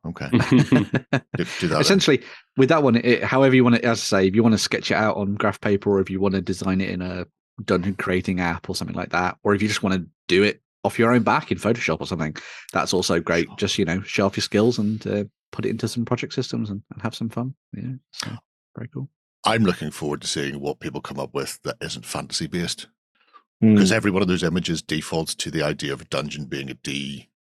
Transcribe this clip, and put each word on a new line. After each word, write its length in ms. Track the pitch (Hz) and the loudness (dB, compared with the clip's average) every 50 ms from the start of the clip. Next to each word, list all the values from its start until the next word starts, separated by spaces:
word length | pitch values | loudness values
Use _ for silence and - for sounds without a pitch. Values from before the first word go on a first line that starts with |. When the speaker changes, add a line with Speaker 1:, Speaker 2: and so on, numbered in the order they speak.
| - | -12
Speaker 1:
Okay. 220 | 82 85 - 69 67 | -12 -10 -8 -4 0
Speaker 2:
<laughs> 0 | |
Speaker 1:
Do, 80 | 123 117 | 2 2
do 1040 | - - 127 123 - - - - 101 - - 127 - _ - 127 - _ - 87 87 | 4 6 6 6 6 6 4 2 2 2 -2 -4 -2 _ -4 -4 -4 _ -4 -4 -4
that 160 | - - - | -4 -4 -4
then. 200 | 92 82 156 151 | -2 0 2 2
Speaker 3:
Essentially, 400 | - - 196 190 - 165 139 - - - - - _ _ _ | 4 4 4 4 6 4 2 2 0 -10 -20 -20 _ _ _
with 120 | 135 135 135 | 4 4 6
that 140 | 165 156 143 | 6 4 6
one, 140 | 127 113 | 4 4
it, 260 | 117 - 123 120 - - | 4 4 4 2 2 2
however 320 | 104 131 131 139 131 127 | 0 4 4 6 8 8
you 80 | 127 120 | 8 8
want 120 | 123 117 | 6 6
to, 80 | 113 120 | 4 4
as 140 | 120 113 110 | 0 0 0
I 220 | - - 107 95 | -2 0 2 4
say, 60 | 95 | 4
if 80 | 95 95 | 4 4
you 80 | 113 113 | 6 6
want 100 | 117 110 | 6 4
to 60 | 101 | 4
sketch 320 | - - - - - - | 2 -2 -2 -4 0 0
it 40 | 101 | 0
out 220 | 82 110 107 - | 2 2 2 0
on 180 | 95 101 98 101 | 0 -2 -2 -2
graph 260 | 104 - 104 98 - | 0 0 0 0 0
paper 280 | - 110 101 98 - 101 | 0 2 2 2 4 2
or 80 | 101 98 | 2 2
if 100 | 95 - | 2 0
you 100 | 95 95 | -2 0
want 160 | 98 98 95 | 0 0 0
to 60 | 95 | 0
design 400 | 90 - 92 - 92 95 92 95 | -2 -4 -6 -4 -2 0 0 0
it 80 | 95 - | 0 -2
in 120 | 92 90 | -4 -6
a 240 | 90 90 90 90 90 - _ _ _ _ _ - 104 | -6 -6 -8 -8 -10 -12 _ _ _ _ _ -12 -2
dungeon 320 | - 98 90 87 98 95 | 0 0 0 0 -2 -4
creating 440 | - - 104 92 92 - 95 92 90 | -4 -2 0 0 0 0 -2 -2 -2
app 300 | 90 85 82 - - - | -2 -2 -4 -6 -8 -8
or 60 | 90 | -8
something 200 | - 92 87 90 | -6 -6 -6 -6
like 140 | 90 90 - | -8 -6 -2
that, 260 | - 87 90 90 - - _ | 0 0 0 0 -4 -2 _
or 100 | 101 104 | 0 2
if 60 | 98 | 2
you 60 | 107 | 2
just 160 | 107 104 - - | -2 -2 -2 0
want 120 | 95 95 | 0 0
to 120 | 92 85 - _ _ _ | -2 -2 -8 _ _ _
do 160 | - 87 95 101 | 2 4 4 4
it 180 | 104 - - _ _ _ _ - | 2 0 -4 _ _ _ _ -4
off 160 | 98 - - | -2 0 2
your 120 | 113 117 123 | 4 4 4
own 100 | 120 110 | 4 4
back 280 | - 117 151 - - | 2 2 0 0 -4
in 60 | 95 | -6
Photoshop 420 | 87 - 104 117 - - - 80 - | -2 0 0 0 0 0 -2 -2 -4
or 60 | - | -4
something, 280 | - 95 80 78 78 78 - - - - - - - - | -6 -4 -4 -4 -6 -6 -10 -14 -16 -18 -18 -18 -4 -2
that's 200 | 87 76 - 95 | -2 -2 0 0
also 260 | 90 92 - 90 85 | 0 0 2 0 0
great. 280 | 80 - 85 87 80 | 0 2 0 0 0
Speaker 1:
Sure. 80 | - - | -2 -4
Speaker 3:
Just, 200 | - 82 80 - - | -4 -2 -2 0 0
you 60 | - | 0
know, 160 | 80 85 92 | 0 -2 -4
show 240 | 98 - - - 98 | -4 -4 0 0 0
off 120 | 98 - | 0 0
your 40 | 107 - | -2 -4
skills 340 | - - 104 110 123 120 - | 0 2 4 4 4 2 0
and, 260 | 104 104 110 110 - | -2 -2 -2 -4 -4
uh, 160 | 101 101 104 101 - _ _ _ _ | -4 -4 -4 -4 -6 _ _ _ _
put 140 | - - 113 | -10 -6 -4
it 40 | - | -4
into 180 | 113 110 - | -4 -4 -4
some 160 | 110 - 120 117 | -4 -4 -4 -2
project 280 | - 127 120 - - - | -2 -2 -4 -4 -6 -6
systems 360 | 135 127 - - 117 113 104 | -6 -6 -4 -6 -6 -6 -6
and, 120 | 98 101 - _ - | -8 -10 -12 _ -14
and 80 | - | -8
have 140 | - 113 - | -8 -8 -8
some 140 | - 113 113 | -6 -8 -6
fun. 240 | - 117 123 135 135 - _ _ - | -6 -6 -8 -8 -10 -14 _ _ -14
Yeah, 200 | 98 117 127 131 131 - _ | -12 -10 -10 -12 -12 -16 _
so 200 | - - - 110 113 113 - _ _ _ _ _ _ | -14 -12 -12 -12 -12 -14 -16 _ _ _ _ _ _
very 140 | - 123 123 - | -16 -16 -12 -12
cool. 160 | 131 135 - _ _ _ _ _ _ - | -12 -14 -14 _ _ _ _ _ _ -2
Speaker 1:
I'm 180 | 104 110 113 107 | -2 0 2 2
looking 280 | 92 - - 80 76 | 0 0 -2 -8 -10
forward 300 | - - 80 73 73 - | -10 -8 -6 -6 -6 -6
to 60 | - | -6
seeing 320 | - - 78 71 71 71 71 | -6 -4 -4 -4 -4 -6 -6
what 220 | 69 73 - - | -6 -6 -8 -6
people 180 | - 78 - 73 | -10 -10 -10 -10
come 200 | - - 67 69 | -10 -10 -8 -10
up 140 | 67 - - | -10 -6 -6
with 260 | 69 67 - - - _ | -8 -6 -6 -10 -10 _
that 140 | - - - | -10 -10 -8
isn't 240 | - - - - - | -10 -10 -10 -12 -12
fantasy 420 | - - 73 - - - - 85 | -10 -10 -10 -8 -8 -6 -6 -6
based. 400 | 71 - 87 87 85 - - - - _ _ _ _ _ _ _ _ _ - _ _ _ _ | -4 -4 -4 -4 -4 -6 -10 -12 -18 _ _ _ _ _ _ _ _ _ -20 _ _ _ _
Speaker 4:
Hmm. 160 | 113 110 107 | 6 6 8
Speaker 1:
'Cause 140 | 101 98 92 107 | 8 6 6 4
every 180 | 110 101 104 | 2 2 2
one 100 | 92 95 | 2 2
of 60 | 101 | 2
those 160 | 90 92 87 90 | 2 2 0 0
images 380 | 82 82 92 - 87 82 80 | 0 0 0 -2 -2 -4 -4
defaults 520 | - - - 80 - - 85 80 80 - - | -4 -4 -6 -4 -4 -4 -4 -4 -4 -4 -6
to 140 | - - 76 | -8 -8 -4
the 140 | 71 80 73 | -4 -2 -2
idea 300 | 73 71 - 71 71 69 | -2 -2 -4 -6 -8 -8
of 80 | - | -8
a 40 | - | -8
dungeon 400 | - - 69 73 71 69 76 71 | -6 -6 -4 -4 -6 -8 -10 -10
being 240 | 62 73 69 67 67 | -8 -8 -10 -10 -10
a 40 | 64 | -14
D 560 | - - 73 69 69 69 69 69 69 - _ _ _ | -12 -10 -8 -6 -6 -6 -8 -10 -12 -16 _ _ _